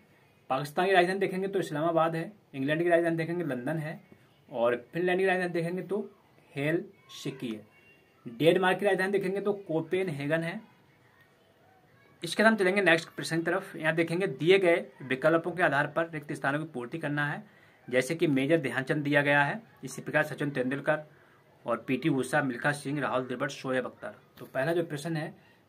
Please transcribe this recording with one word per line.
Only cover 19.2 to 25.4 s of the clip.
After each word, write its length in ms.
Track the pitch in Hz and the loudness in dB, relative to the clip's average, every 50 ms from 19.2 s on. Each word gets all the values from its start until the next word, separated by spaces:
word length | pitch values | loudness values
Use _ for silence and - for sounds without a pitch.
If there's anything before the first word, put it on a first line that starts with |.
गया 220 | 143 147 143 143 143 | 4 4 4 4 4
है, 180 | 147 196 226 - _ - - - | 2 -2 -8 -10 _ -20 -14 -14
इसी 180 | 135 - - | -12 -12 -10
प्रकार 200 | - - 131 151 | -8 0 0 0
सचिन 280 | 151 151 135 - 151 143 | 0 0 -2 -4 -4 -4
तेंदुलकर 520 | 143 131 123 127 139 139 143 156 151 151 - - - _ _ _ _ _ _ _ _ _ - | -2 -2 -2 -2 -2 -2 0 -2 -2 -2 -4 -14 -20 _ _ _ _ _ _ _ _ _ -4
और 180 | 117 117 117 - - | -4 -4 -4 -2 -2
पीटी 200 | 131 123 - 165 | -2 0 0 0
उषा, 340 | 139 131 127 - 156 147 | 0 0 0 0 0 0
मिल्खा 300 | 143 131 120 127 - 147 | 0 0 -4 -2 -2 -2
सिंह, 280 | 143 143 - 139 147 147 | -2 -2 -4 -6 -4 -2
राहुल 260 | 127 107 120 131 131 | -2 -2 -2 -2 -2
द्रविड़, 240 | 127 127 120 143 143 | -4 -4 -4 -4 -6
शोएब 340 | - - - 131 131 127 117 | -6 -8 -4 -2 -2 -2 -2
अख्तर। 300 | 110 - - 117 107 - - _ _ _ - | -4 -10 -12 -14 -14 -14 -16 _ _ _ -20
तो 60 | 127 | -18
पहला 280 | - - 131 135 165 | -8 -4 -2 0 0
जो 100 | 170 175 | 2 0
प्रश्न 340 | 170 - 151 143 147 165 160 | 0 -2 -6 -8 -6 -4 -4
है, 380 | 151 160 185 - - | -4 -4 -8 -10 -16